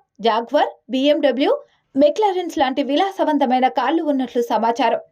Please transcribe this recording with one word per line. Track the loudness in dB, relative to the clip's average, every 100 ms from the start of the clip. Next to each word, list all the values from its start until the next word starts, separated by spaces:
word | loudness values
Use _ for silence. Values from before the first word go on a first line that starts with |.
| _ -6
జాగ్వర్, | -2 -2 0 0 -2 -4 -6
బీఎండబ్ల్యూ, | 0 2 2 2 0 0 -2 -4 _ _ 2
మెక్లారెన్స్ | 2 4 0 0 -4 -2
లాంటి | -2 0
విలాసవంతమైన | -2 0 0 -2 0 0 2 2 0
కార్లు | 0 -2 0
ఉన్నట్లు | 0 -2 -2 -4
సమాచారం. | -2 0 0 0 0 -2 -6